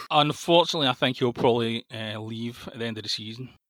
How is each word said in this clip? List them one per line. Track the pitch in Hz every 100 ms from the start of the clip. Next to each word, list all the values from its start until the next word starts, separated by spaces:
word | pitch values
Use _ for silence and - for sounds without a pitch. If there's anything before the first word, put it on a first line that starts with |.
| -
Unfortunately, | 151 147 - - 170 170 170 135
I |
think | 127 131 127
he'll | 123
probably, | 117 135 120 117 117 -
uh, | 113 110 107
leave | 110 113 117 120 -
at | -
the | 117
end | 107
of |
the | 104
season. | - 107 113 127 - _